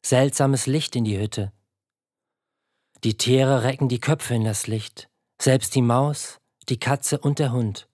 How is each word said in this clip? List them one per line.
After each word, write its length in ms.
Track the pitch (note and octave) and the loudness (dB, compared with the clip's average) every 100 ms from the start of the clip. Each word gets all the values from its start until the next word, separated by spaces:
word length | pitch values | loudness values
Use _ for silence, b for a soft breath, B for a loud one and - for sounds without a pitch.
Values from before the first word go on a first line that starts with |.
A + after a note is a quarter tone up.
seltsames 640 | - B2+ C#3 - C#3 C3+ - | 2 2 2 2 0 0 0
Licht 300 | D3 D3+ B2 | -2 -2 -2
in 80 | |
die 160 | A2 G2+ | -2 -2
Hütte. 320 | G#2+ - G2 - _ _ _ _ _ _ _ _ _ _ _ _ _ _ | -4 -4 -6 -8 _ _ _ _ _ _ _ _ _ _ _ _ _ _
Die 140 | A2+ A2 | -4 -2
Tiere 460 | B2 C3 C3 C3+ | 2 4 4 2
recken 260 | A#2+ C3+ C3+ | 0 0 0
die 100 | A#2+ | 0
Köpfe 360 | - D3+ - A#2+ | 0 -2 0 0
in 80 | |
das 240 | A2 G2+ - | 0 -2 -4
Licht, 420 | A2 G#2 - - _ _ _ | -6 -6 -16 -20 _ _ _
selbst 340 | - C3 - C3+ | 2 2 2 2
die 60 | |
Maus, 580 | A#2+ A#2+ C#3+ D3 - - _ _ - | 2 2 2 -2 -10 -14 _ _ -8
die 120 | A#2+ | -6
Katze 380 | - C#3 - C#3+ | -2 -2 -2 -2
und 200 | C#3+ C#3+ | -2 0
der 120 | C#3+ | 0
Hund. 360 | B2 A2+ G2 - | 0 -2 -4 -14